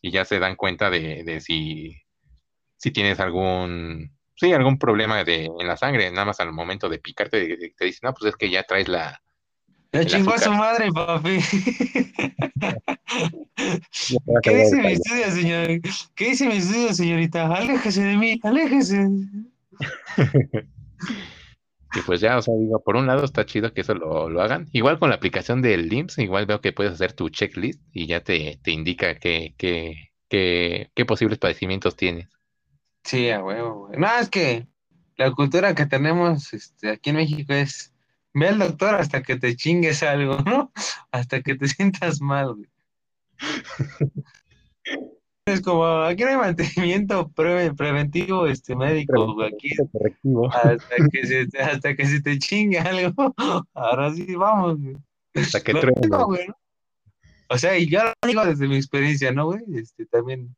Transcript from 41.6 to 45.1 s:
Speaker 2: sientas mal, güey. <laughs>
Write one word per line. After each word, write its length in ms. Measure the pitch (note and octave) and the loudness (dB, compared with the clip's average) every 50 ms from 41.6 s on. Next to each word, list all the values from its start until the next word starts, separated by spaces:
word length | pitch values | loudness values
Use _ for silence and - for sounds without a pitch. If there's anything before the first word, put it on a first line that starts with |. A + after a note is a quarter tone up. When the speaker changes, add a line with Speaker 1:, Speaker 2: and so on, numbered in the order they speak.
| C#3 | -2
Speaker 2:
sientas 540 | C#3 - - G3 G3 F#3+ - F#3 E3+ D3+ C#3+ | -4 -2 2 0 0 2 0 -2 -2 -2 -2
mal, 340 | C#3 C#3+ C#3 C#3 C#3 C3 A2 | -2 -2 -2 0 -2 -4 -6
güey. 140 | G#2 G2+ _ _ _ _ _ _ _ _ _ _ _ _ _ _ | -10 -16 _ _ _ _ _ _ _ _ _ _ _ _ _ _
<laughs> 840 | _ C4+ D4+ D4+ - - - - - C#3 C#3+ - - D3+ C#3 _ - - _ _ - _ _ _ _ _ _ _ _ _ - - - - - | _ -8 -8 -8 -8 -10 -12 -8 -8 -8 -8 -4 -4 -4 -4 _ -10 -14 _ _ -20 _ _ _ _ _ _ _ _ _ -10 -10 -10 -10 -16